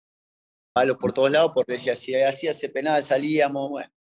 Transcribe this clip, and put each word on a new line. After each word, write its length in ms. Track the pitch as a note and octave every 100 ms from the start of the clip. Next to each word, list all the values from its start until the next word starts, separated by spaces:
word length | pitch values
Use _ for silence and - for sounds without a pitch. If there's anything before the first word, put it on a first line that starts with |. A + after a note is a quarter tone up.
| _ _ _ _ _ _ _
palos 240 | B2 C3 B2+
por 140 | B2
todos 180 | B2+ C3+
lados, 200 | D3+ E3
porque 180 | C3 A#2+
decía, 240 | B2 B2 A#2+
si 180 | -
hacía 380 | C3 C3+ C3+ E3
ese 160 | - C3+
penal 340 | - D3+ D3+
salíamos, 680 | C#3+ C3+ D3 D#3 C#3+ C#3 C#3
bueno, 200 | C#3 - _